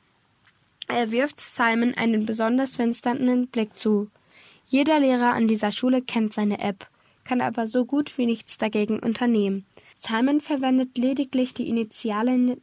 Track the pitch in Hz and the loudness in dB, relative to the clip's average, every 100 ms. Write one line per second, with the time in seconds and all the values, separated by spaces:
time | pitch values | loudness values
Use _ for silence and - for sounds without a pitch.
0 | _ _ _ _ _ _ _ - - 240 | _ _ _ _ _ _ _ -14 -4 -2
1 | 226 233 294 - - - 233 226 240 247 | 0 0 -2 -2 -4 0 2 2 0 0
2 | 226 214 214 220 226 254 269 - 233 233 | 0 0 0 0 0 0 0 -2 -2 0
3 | 247 240 247 247 247 233 214 - 214 208 | -2 0 0 0 0 -2 -4 -2 0 0
4 | 208 _ _ - - - _ 262 285 302 | -2 _ _ -20 -20 -20 _ 2 4 4
5 | 269 247 240 - 220 214 208 202 254 254 | 4 4 2 2 2 2 -2 0 0 0
6 | 254 233 214 214 208 202 202 196 - _ | 0 -2 -2 0 -2 0 -4 -6 -12 _
7 | _ _ - 247 247 233 220 254 247 285 | _ _ -6 -2 -2 -2 -2 -2 0 -2
8 | 294 - 240 220 - - 220 214 208 214 | -2 -2 -2 -2 -6 -4 -2 0 0 -2
9 | 226 214 247 220 196 196 - - - - | -2 0 2 2 2 -2 -8 -20 -20 -14
10 | - 226 262 294 - 277 262 262 254 247 | -4 0 2 2 0 -2 2 2 0 0
11 | 254 277 277 254 254 - - 233 220 - | 0 0 -2 -2 -2 -4 -4 -4 -4 -6
12 | 220 208 240 254 247 247 | -4 -2 2 2 2 0